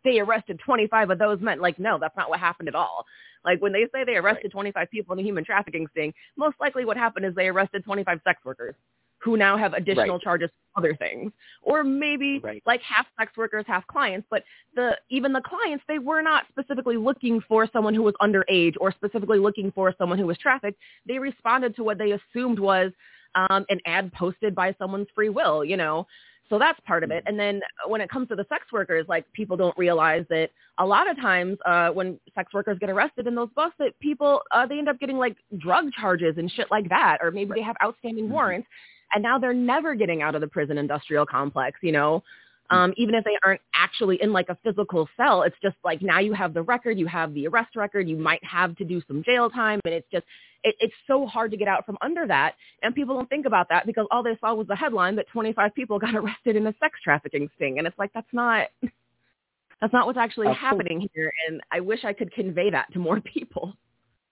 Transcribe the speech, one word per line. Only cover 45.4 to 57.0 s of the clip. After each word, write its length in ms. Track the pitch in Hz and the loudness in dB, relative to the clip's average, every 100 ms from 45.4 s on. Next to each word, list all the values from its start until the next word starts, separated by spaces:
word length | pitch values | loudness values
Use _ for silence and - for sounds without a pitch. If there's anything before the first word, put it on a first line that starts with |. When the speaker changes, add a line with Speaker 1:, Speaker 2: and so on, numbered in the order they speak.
Speaker 1:
it's 140 | 170 - | 2 0
just, 140 | 202 - | -4 -2
like, 180 | 175 165 | -4 -2
now 160 | 190 170 | 2 2
you 140 | 208 | 2
have 180 | 202 180 | 0 -2
the 80 | 165 | -2
record, 360 | 165 247 233 202 | 0 0 0 -2
you 80 | 170 | -2
have 260 | 165 160 | -2 -4
the 120 | 147 151 | -4 -2
arrest 300 | 156 233 226 | 0 -2 -4
record, 320 | 202 202 175 | -4 -2 -2
you 80 | 160 | 0
might 260 | 160 170 | 0 0
have 300 | - 180 180 170 | -2 -2 -2 -2
to 80 | |
do 160 | 175 175 - | -6 -6 -4
some 160 | 143 | -4
jail 280 | 190 247 233 | 0 2 2
time, 300 | 240 220 208 | 0 -2 0
and 80 | 170 | -2
it's 160 | 165 - | -4 -4
just, 140 | 180 - - - _ | -6 -6 -14 -20 _
it, 120 | 220 - | -2 0
it's 140 | 226 - - | -2 -2 0
so 200 | 269 247 | 0 0
hard 240 | 233 226 | -2 -4
to 80 | 202 | 0
get 100 | 202 | 0
out 160 | 190 | 0
from 140 | - 202 | -2 -6
under 260 | 247 339 262 | -4 -2 2
that, 280 | 143 151 - - _ | 2 2 -2 -14 _
and 120 | 220 | -2
people 200 | - 254 | -2 -2
don't 140 | 262 247 | -4 -4
think 160 | 294 | -4
about 240 | 269 202 180 | 2 2 4
that 160 | 175 | 2
because 220 | 220 226 208 | 0 -2 0
all 120 | 240 | 0
they 160 | 233 226 | 0 -2
saw 140 | 220 | -2
was 120 | 220 190 | -2 -4
the 80 | 190 | -4
headline 400 | 302 254 202 214 | -2 0 2 0
that 100 | - | -4
twenty-five 460 | 233 220 220 208 | -4 -2 0 0
people 240 | 277 226 202 | 0 -4 -2
got 160 | 220 | 0
<laughs> 0 | |
arrested 420 | 214 208 - 240 214 | -2 -4 -2 0 2
in 100 | 214 | 0
a 80 | - | 0
sex 180 | - - | -2 0